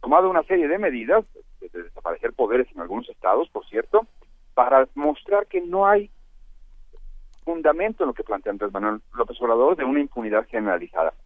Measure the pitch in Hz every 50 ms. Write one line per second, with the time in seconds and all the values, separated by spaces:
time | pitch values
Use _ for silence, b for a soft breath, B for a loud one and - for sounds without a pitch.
0 | - 123 139 165 185 190 185 170 151 - 185 180 165 147 160 196 208 180 131 120
1 | 110 117 185 220 214 - - - - - - - - 90 - 87 87 85 - -
2 | - 87 85 - - 117 117 - 127 104 113 127 127 - - 95 85 87 92 113
3 | 123 - - _ - 95 98 120 165 - _ - - - - 110 117 - - 208
4 | 226 - _ - - _ - _ - - - - 240 - 135 135 135 131 - 143
5 | 147 151 147 - - - 196 202 208 _ - 185 175 175 175 190 196 196 208 202
6 | 208 208 - - - - - - - - - - - - - - - - - -
7 | - - - - - - - - - 165 170 165 156 156 147 165 185 220 220 -
8 | 185 139 117 - 110 - 107 101 - 107 101 98 104 104 98 98 101 107 107 107
9 | - - - 123 117 - 120 - 120 117 113 113 127 147 185 165 139 131 135 147
10 | 143 135 - 127 113 107 104 107 113 - - 117 107 104 92 85 85 - - 82
11 | 80 80 - - -